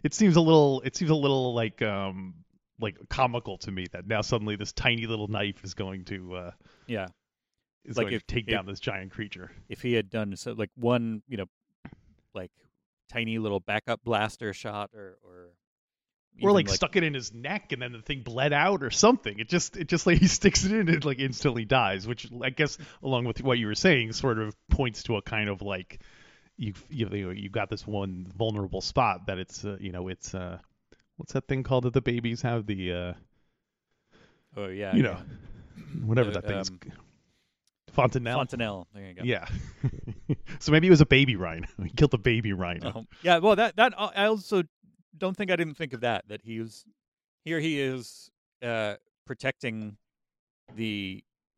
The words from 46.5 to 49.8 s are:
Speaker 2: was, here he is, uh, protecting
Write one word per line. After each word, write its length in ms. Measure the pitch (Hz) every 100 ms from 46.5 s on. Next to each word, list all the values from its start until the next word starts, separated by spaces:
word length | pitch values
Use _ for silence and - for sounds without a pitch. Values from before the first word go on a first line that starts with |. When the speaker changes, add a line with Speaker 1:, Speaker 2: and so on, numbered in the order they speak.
| 113
Speaker 2:
was, 240 | 113 - - _ _ _ _ _ -
here 140 | 165
he 200 | 160 143
is, 500 | 135 131 117 - - _ _ _
uh, 340 | 120 113 107 101 _ _ -
protecting 720 | 123 135 - 123 110